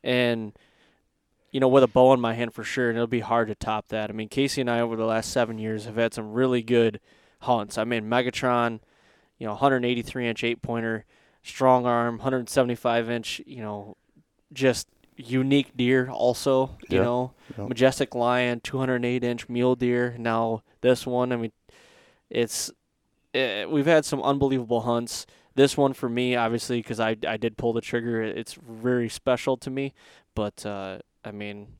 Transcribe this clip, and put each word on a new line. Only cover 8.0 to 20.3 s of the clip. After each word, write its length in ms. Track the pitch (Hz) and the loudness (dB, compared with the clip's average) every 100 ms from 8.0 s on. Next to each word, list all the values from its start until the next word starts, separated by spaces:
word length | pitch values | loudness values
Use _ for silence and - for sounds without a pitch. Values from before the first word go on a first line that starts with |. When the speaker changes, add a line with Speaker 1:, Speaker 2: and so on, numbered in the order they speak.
| 107 | 0
Speaker 1:
Megatron, 760 | 120 123 - 131 123 117 113 _ _ _ _ _ _ | 0 0 -2 0 2 0 -4 _ _ _ _ _ _
you 80 | 110 | -10
know, 80 | |
hundred 320 | 104 139 131 123 | 0 2 2 0
eighty-three 420 | 123 110 131 120 | -2 -4 -6 -4
inch 160 | 113 | -2
eight 180 | 117 117 | -4 -4
pointer, 420 | - 117 113 113 - _ _ _ | -4 -4 -4 -6 -8 _ _ _
strong 420 | - - 131 127 123 | -20 2 6 6 4
arm, 340 | 120 120 117 | 2 0 -2
hundred 300 | 127 131 117 | -2 -4 -2
seventy-five 600 | - 123 117 123 117 113 | 0 0 0 0 0 0
inch, 320 | 117 113 - - | -4 -6 -12 -12
you 160 | 127 | -12
know, 340 | 107 104 143 - _ _ _ _ _ | -10 -10 -12 -20 _ _ _ _ _
just 360 | 131 131 117 - _ _ - | 0 2 2 -4 _ _ -20
unique 600 | 117 127 135 139 131 - | -4 -2 4 2 2 0
deer 320 | 123 131 127 | 2 4 2
also, 680 | - 123 120 - 131 131 - - | 0 0 2 2 2 2 -6 -2
you 80 | 95 | 0
Speaker 2:
Yeah. 60 | |
Speaker 1:
know, 300 | 120 123 127 _ - - | 2 0 -4 _ -18 -12
Speaker 2:
Yeah. 80 | 123 | -8
Speaker 1:
Majestic 480 | 123 131 131 139 123 | 2 2 4 -4 0
Lion, 460 | 120 123 123 120 | 2 2 0 -2
two 180 | - 131 | -4 -4
hundred 260 | 131 123 120 | -2 0 0
eight 180 | 123 | -2
inch 240 | 120 120 - | -2 -4 -4
mule 280 | 120 123 127 | 0 2 2
deer. 400 | 123 123 123 120 | 2 0 0 -2
Now 460 | 117 | -2